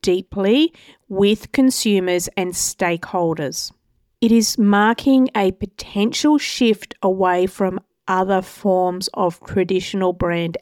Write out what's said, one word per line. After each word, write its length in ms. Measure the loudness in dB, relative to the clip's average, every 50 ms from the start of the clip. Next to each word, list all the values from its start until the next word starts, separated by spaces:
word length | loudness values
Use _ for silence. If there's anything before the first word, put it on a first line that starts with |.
| -2
deeply 680 | 0 0 0 -2 -6 -6 -2 0 2 4 4 2 0 -2 _ _ -20 -20 _ _ _
with 420 | -2 0 2 2 2 0 -4 -4
consumers 800 | 0 2 2 2 2 0 0 0 2 2 2 0 -2 -2 -2 -4 -4
and 160 | -4 -4 -4 -4
stakeholders. 1200 | -6 -6 -6 -4 -2 -2 -2 -2 -2 -6 -6 -4 -2 -2 -2 -2 -2 -4 -6 -6 -8 -10 -12 -14 _ _ _ _ _ _ _ _ _
It 100 | 0 4
is 260 | 4 4 4 2 0
marking 720 | 0 2 2 4 4 4 2 0 0 0 2 4 4 2 2 0
a 160 | 0 0 0
potential 880 | -2 -2 -8 -12 -12 -16 -20 -8 -4 -2 -2 -2 -2 0 2 2 2 2
shift 560 | 0 -4 -2 0 2 2 2 0 -4 -12 -14 -4 -2
away 460 | -2 0 2 2 2 2 2 0 -2
from 320 | -2 -2 -4 -4 -4 -6 -12 _ _ _ _
other 340 | -4 -2 -2 0 0 0 -2
forms 680 | -2 -4 -14 -4 -2 0 2 2 2 0 -2 -4 -8 -8 -4
of 260 | -2 -2 -2 -2 -6 -12
traditional 680 | -6 -2 -2 -2 0 -2 -2 -2 -4 -4 -2 -2 -2 -2
brand 440 | -2 -4 -4 -2 -2 -4 -6 -6 -8